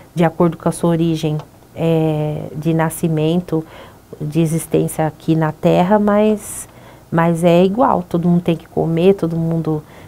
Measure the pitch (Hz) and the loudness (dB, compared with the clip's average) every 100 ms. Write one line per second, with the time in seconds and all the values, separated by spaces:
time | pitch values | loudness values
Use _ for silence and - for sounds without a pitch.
0 | - 165 165 - 175 160 170 165 170 165 | -8 0 0 2 0 0 -4 -2 -2 0
1 | 170 160 156 151 - - - - 165 160 | 0 -2 -2 -4 -8 -20 -18 -4 0 0
2 | 160 151 151 151 - 151 160 160 160 - | 0 -2 -4 -6 -8 -6 -2 0 -2 -2
3 | 170 156 156 175 180 160 160 - - - | -2 0 0 0 -2 -6 -6 -14 -20 -20
4 | - - 151 156 165 160 - 160 160 - | -20 -12 -4 -2 0 -2 -2 -2 0 -2
5 | 156 - - 160 156 156 175 165 180 208 | -4 -4 -2 0 0 0 2 2 4 2
6 | 208 208 214 214 - - - - - - | 4 2 2 0 -6 -16 -18 -20 -20 -20
7 | - 165 170 165 175 170 190 208 269 180 | -4 0 0 2 4 4 4 2 2 0
8 | 175 175 175 175 175 165 - - 156 165 | -2 -2 2 2 0 -4 -4 -4 -2 2
9 | 185 196 165 165 165 165 156 156 - - | 2 2 -2 -2 -2 -2 -2 -4 -8 -20